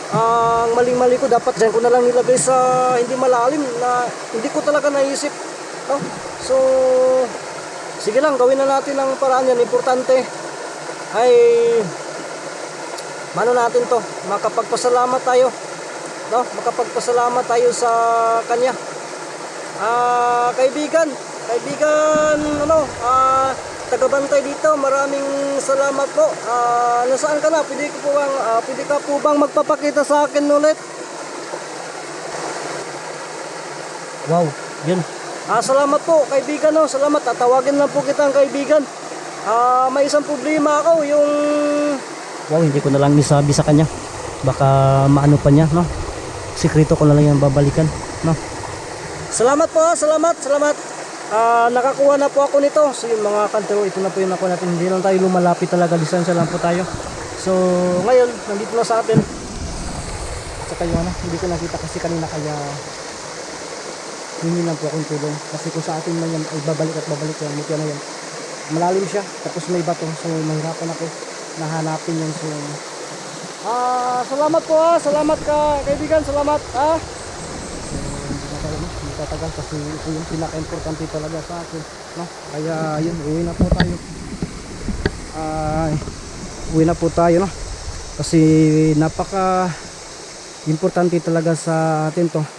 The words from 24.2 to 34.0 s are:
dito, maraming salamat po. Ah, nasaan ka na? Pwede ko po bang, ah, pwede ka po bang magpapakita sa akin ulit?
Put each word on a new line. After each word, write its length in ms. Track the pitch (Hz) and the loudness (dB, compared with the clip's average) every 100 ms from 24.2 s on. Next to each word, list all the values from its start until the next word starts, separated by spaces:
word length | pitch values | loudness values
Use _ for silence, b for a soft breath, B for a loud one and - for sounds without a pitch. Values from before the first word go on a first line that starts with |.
| 277 285 | 2 2
dito, 320 | 269 285 311 302 | 0 0 2 2
maraming 800 | 269 269 277 277 277 277 277 277 | 2 0 0 -2 -2 -2 -2 -2
salamat 480 | 254 269 277 277 277 | 0 2 2 0 0
po. 160 | - 311 - 208 | 2 2 0 -2
Ah, 560 | 240 240 240 240 240 247 | 0 2 2 2 2 2
nasaan 320 | 262 294 302 | 2 2 2
ka 80 | 302 | 2
na? 160 | 311 | 2
Pwede 240 | 285 269 294 | 0 -4 -6
ko 80 | - | -4
po 60 | 285 | 0
bang, 220 | 285 285 269 | 2 2 0
ah, 160 | 220 226 | 0 0
pwede 240 | 233 262 | -2 -4
ka 160 | 277 285 | -2 -2
po 160 | 285 285 | 0 0
bang 220 | 302 294 | 2 4
magpapakita 640 | 285 302 294 302 294 277 | 2 2 0 0 0 0
sa 240 | 269 294 294 | 2 2 2
akin 240 | 285 294 | 2 2
ulit? 240 | 285 302 311 - - - - - - - - - - - - - - - - 170 156 151 143 123 - - - - - - - - - - - | 4 4 2 -4 -14 -12 -12 -12 -12 -10 -10 -12 -12 -12 -12 -12 -12 -10 -8 -8 -8 -8 -8 -10 -12 -12 -12 -12 -12 -12 -12 -12 -12 -12 -12